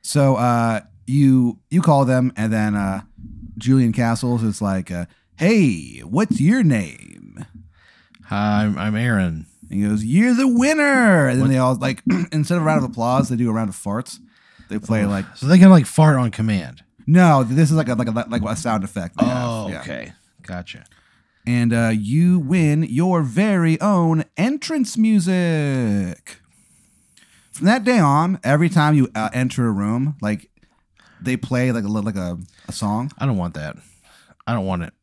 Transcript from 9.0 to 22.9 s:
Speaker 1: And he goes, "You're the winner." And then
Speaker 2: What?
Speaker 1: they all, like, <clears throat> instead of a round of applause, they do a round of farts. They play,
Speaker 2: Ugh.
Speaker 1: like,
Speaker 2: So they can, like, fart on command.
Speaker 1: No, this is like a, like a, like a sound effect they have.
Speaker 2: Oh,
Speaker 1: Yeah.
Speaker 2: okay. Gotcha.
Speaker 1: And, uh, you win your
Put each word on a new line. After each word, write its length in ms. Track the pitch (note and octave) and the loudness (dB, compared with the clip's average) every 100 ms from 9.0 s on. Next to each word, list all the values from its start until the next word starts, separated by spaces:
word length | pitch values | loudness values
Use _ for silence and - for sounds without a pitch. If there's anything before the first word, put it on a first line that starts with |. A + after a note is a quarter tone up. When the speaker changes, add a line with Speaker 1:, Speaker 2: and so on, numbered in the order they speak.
| B2 G#2+ F#2 D#2+ D#2+ _ - | 0 0 0 -4 -12 _ -8
Speaker 1:
And 120 | F#2+ | -4
he 60 | G#2 | -2
goes, 160 | G#2+ A2 | -2 0
"You're 280 | D#3 A#3+ A#3+ | 2 2 2
the 120 | C4+ | 2
winner." 800 | A#3 C4+ D#4 D4 C4+ A#3 F3+ C3+ | 2 2 2 2 2 4 4 2
And 100 | B2 | 2
then 40 | C3+ | 2
Speaker 2:
What? 20 | |
Speaker 1:
they 60 | C3 | 2
all, 180 | B2+ B2 | 0 0
like, 260 | C3 C3 - F#3 | -4 -4 -2 -2
<clears throat> 140 | E3+ | -2
instead 240 | D#3 D3 F3 | -4 -2 0
of 40 | |
a 20 | D#3 | 0
round 180 | D#3 | 0
of 60 | B2+ | -2
applause, 380 | A#2+ A#2 C3 B2 | -4 -2 0 -2
they 60 | B2 | -2
do 140 | A#2+ | -2
a 40 | |
round 160 | A2 A2 | -2 -4
of 60 | F#2 | -6
farts. 440 | - G#2 B2+ - - _ _ _ - | -8 -8 -8 -16 -20 _ _ _ -10
They 80 | A2 | -10
play, 240 | G#2 A2 | -4 -2
Speaker 2:
Ugh. 60 | G2+ | 0
Speaker 1:
like, 160 | G2 F#2 - | -4 -6 -8
Speaker 2:
So 120 | C3+ | 4
they 100 | F3+ | 8
can, 140 | F#3+ | 10
like, 160 | F#3 C3 | 8 6
fart 280 | - D#3 C3+ | 4 4 4
on 140 | A#2+ | 0
command. 540 | G2+ A2 G2+ C#2+ - _ _ - | -2 -2 -2 -4 -14 _ _ 2
Speaker 1:
No, 360 | E3+ F3+ C#3+ | 4 6 4
this 280 | A#2 C3+ D#3 | 2 2 2
is 40 | D#3 | 2
like 140 | C3 | 0
a, 60 | A#2+ | -2
like 120 | A#2+ | -2
a, 40 | A2+ A2+ | -4 -4
like 140 | A#2 | -4
a 120 | G#2 A2+ | -4 -6
sound 280 | A#2+ A2 | -4 -4
effect 340 | G2 G2+ E2+ - | -4 -8 -10 -4
they 80 | A#2+ | -2
have. 220 | B2+ A#2+ | -2 -4
Speaker 2:
Oh, 180 | A2+ G2 | -6 -8
Speaker 1:
Yeah. 140 | E2 | -12
Speaker 2:
okay. 320 | - B1+ A#1 - _ _ | -12 -14 -14 -20 _ _
Gotcha. 420 | - F2+ F2+ - - _ _ _ _ _ - | -14 -14 -14 -20 -20 _ _ _ _ _ -2
Speaker 1:
And, 260 | A#2+ A#2 | 0 2
uh, 180 | A#2 A2+ | 2 0
you 460 | A2 G#2 C#3+ F3 F3+ | 0 0 2 4 2
win 460 | C#3 F#3 D#3 D3 | 2 0 2 2
your 400 | D#3+ | 0